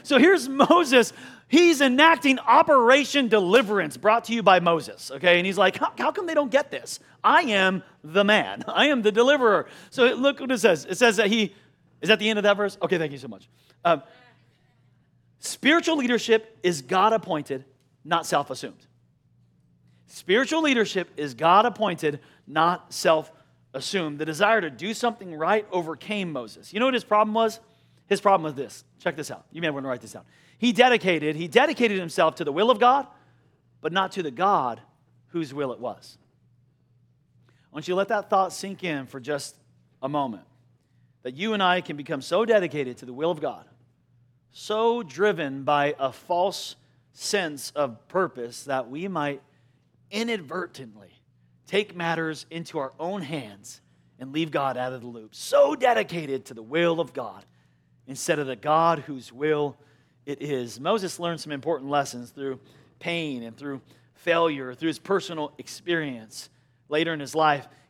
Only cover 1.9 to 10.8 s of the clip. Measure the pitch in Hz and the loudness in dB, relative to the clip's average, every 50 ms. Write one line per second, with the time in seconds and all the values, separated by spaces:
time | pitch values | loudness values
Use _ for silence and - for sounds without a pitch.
1.9 | 247 269 311 330 330 311 - 277 262 240 - 226 247 302 320 320 294 254 233 233 | 6 6 6 6 6 4 4 2 2 2 4 6 6 6 6 6 6 6 8 8
2.9 | 262 285 269 - - 285 254 214 220 214 185 175 202 254 226 190 214 196 165 151 | 6 6 4 2 0 0 2 4 2 2 4 6 4 4 4 4 0 -2 -2 -2
3.9 | 120 123 - 214 220 233 226 - 233 233 180 196 185 180 175 170 170 156 117 107 | -6 0 2 2 2 2 0 -2 -4 2 6 6 6 6 6 4 2 0 -2 -6
4.9 | 101 - - - 135 - 175 175 175 175 180 196 180 196 190 190 190 - - - | -12 -16 -14 -14 -10 0 2 4 4 4 2 0 0 2 2 2 2 0 -4 -4
5.9 | - - 247 311 302 415 370 330 320 294 285 226 233 277 294 - - 123 113 - | -4 -2 -2 -2 -2 -2 -6 -2 -2 -2 0 2 0 0 0 -2 -6 -12 -10 -12
6.9 | - - - _ _ _ - 214 277 339 349 247 208 196 190 190 190 175 - - | -14 -14 -16 _ _ _ 2 4 4 4 4 2 2 2 2 2 2 -2 -6 -10
7.9 | _ _ - 151 160 196 202 202 214 196 135 - 202 233 - - - 190 254 294 | _ _ -18 -2 2 2 4 6 4 4 2 0 -6 -10 -10 -4 0 2 2 2
8.9 | 285 240 202 214 190 226 240 269 294 277 247 220 202 160 - - - - - - | 2 2 0 2 2 4 4 4 4 4 4 4 4 2 0 -4 -12 -20 -20 -12
9.9 | - 262 240 254 220 233 262 277 277 - 269 247 262 202 190 208 170 143 | 0 2 2 2 2 2 0 0 0 0 -2 -4 -2 2 4 4 2 2